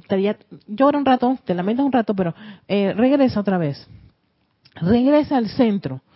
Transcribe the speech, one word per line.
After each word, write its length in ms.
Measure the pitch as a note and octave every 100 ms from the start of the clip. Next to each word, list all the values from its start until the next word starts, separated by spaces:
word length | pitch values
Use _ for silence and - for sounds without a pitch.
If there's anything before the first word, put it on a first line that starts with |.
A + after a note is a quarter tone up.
| -
te, 160 | G3
ya, 140 | G3+ G#3 _ D#3+ -
llora 320 | G#3+ C#4 D4
un 60 |
rato, 320 | C4 B3+ B3 C4
te 100 | -
lamentas 300 | F3+ F#3 A#3+
un 60 | C#4
rato, 240 | B3 G#3+
pero, 200 | G3 F3 - G#3+ G3 -
eh, 240 | G3+ G3
regresa 460 | F#3 B3+ C#4+ C4 G#3
otra 180 | G3+ F#3
vez. 300 | D3+ C#3 - - - _ _ _ _ _ _
Regresa 640 | - E3+ A#3+ B3+ D4+ C#4 C4+
al 100 | G#3+
centro 540 | - A#3 G3 C#3 C3 _